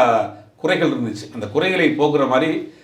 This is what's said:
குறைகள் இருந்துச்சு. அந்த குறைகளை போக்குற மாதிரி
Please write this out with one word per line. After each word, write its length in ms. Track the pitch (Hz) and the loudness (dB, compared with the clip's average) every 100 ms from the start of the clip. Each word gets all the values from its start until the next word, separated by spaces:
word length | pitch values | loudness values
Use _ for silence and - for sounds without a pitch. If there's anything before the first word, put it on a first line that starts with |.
| 123 113 107 - - _ | 6 4 -2 -8 -20 _
குறைகள் 320 | 160 175 156 | -2 0 0
இருந்துச்சு. 460 | 127 117 101 - | -2 -4 -8 -12
அந்த 120 | 120 101 | -10 -6
குறைகளை 480 | 147 185 180 156 143 | -2 0 2 2 2
போக்குற 300 | 151 147 127 | 2 2 2
மாதிரி 440 | 127 160 151 - - | 2 2 -2 -6 -16